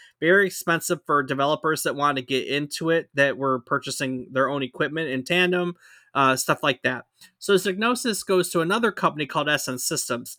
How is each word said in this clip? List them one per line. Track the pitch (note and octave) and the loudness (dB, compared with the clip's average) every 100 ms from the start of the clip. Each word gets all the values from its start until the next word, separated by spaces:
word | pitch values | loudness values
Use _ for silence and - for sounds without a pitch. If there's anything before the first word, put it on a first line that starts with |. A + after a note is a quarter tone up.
| - - | -20 -2
very | D#3+ G3 F#3+ | 4 4 4
expensive | - - E3 - E3 - | -2 -2 -2 -2 -4 0
for | C#3+ | 0
developers | C3+ C3+ C#3+ D3 D#3 D#3 | 2 0 0 0 0 -2
that | D3+ C#3 | -2 0
wanted | C#3+ C#3 | 0 0
to | B2+ | -2
get | C3 - | -2 -2
into | C#3 D3 - D#3+ | -4 -4 -4 0
it, | E3 - | 0 0
that | C#3 C#3 B2 | 0 2 2
were | C3+ B2+ | 0 -2
purchasing | - C#3 C#3+ - C3+ B2+ B2 | -2 -4 -4 -4 -4 -4 -4
their | C3 C3+ | 0 0
own | C#3+ | 0
equipment | B2+ - D3+ D#3 D#3 | -4 -4 -4 -4 -4
in | C3 | -4
tandem, | C3 F3+ F3+ F3+ F3 F3 - - _ C#3 | 0 2 2 2 -2 -6 -16 -20 _ 2
uh, | C3+ C3 | 2 2
stuff | - D3 | 0 0
like | D3 B2+ | 0 0
that. | B2 B2 - _ - - | -2 -4 -10 _ -20 -8
So | - F#3+ | 2 2
Psygnosis | G3 F#3 A3+ A#3+ B3 G3+ - | 2 -2 0 0 -2 -4 0
goes | F#3 F3 | 2 2
to | F3 | 0
another | E3 A3 A3+ | 2 2 0
company | - F3 D3 D3 | 2 -2 0 -4
called | D#3 D3 | -2 0
S | D3 - | 0 0
N | B2+ | -4
Systems. | - D#3 - A#2+ B2+ | -4 -4 -4 -6 -6